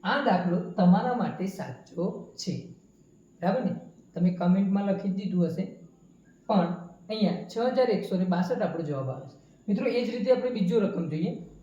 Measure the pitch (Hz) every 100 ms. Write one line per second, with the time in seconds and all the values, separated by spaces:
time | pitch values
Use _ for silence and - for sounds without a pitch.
0 | 185 277 247 185 175 175 - - 180 202
1 | 247 240 180 - 190 - 131 123 - 165
2 | 190 - - - - 131 - - _ _
3 | _ _ _ _ 170 247 214 - - -
4 | - 170 180 - 180 190 196 202 202 185
5 | 196 185 - 180 165 160 196 - - -
6 | - - _ _ - 202 170 180 - -
7 | - 220 190 170 - 226 247 254 240 190
8 | - 185 185 175 180 156 - 165 151 139
9 | 127 - - - - - - 202 254 240
10 | 214 240 226 254 254 226 180 233 196 175
11 | 151 156 170 - - -